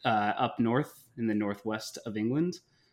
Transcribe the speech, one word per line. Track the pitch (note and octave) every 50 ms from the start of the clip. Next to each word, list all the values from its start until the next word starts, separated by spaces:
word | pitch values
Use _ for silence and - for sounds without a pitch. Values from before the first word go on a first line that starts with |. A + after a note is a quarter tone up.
| -
uh, | C3 A2 G#2+ G#2 G#2 - -
up | B2+ A#2 - -
north | A#2+ A2+ A#2+ C3+ D3+ - - - - _ - -
in | A#2 A2
the | G#2+
northwest | G#2 G#2 G2+ G2+ - - A2 G#2+ G#2+ - - - - -
of | A#2 G#2 G#2+
England | G#2+ A#2 B2+ D3 E3+ F3 F3 - _ _ _ _ _ _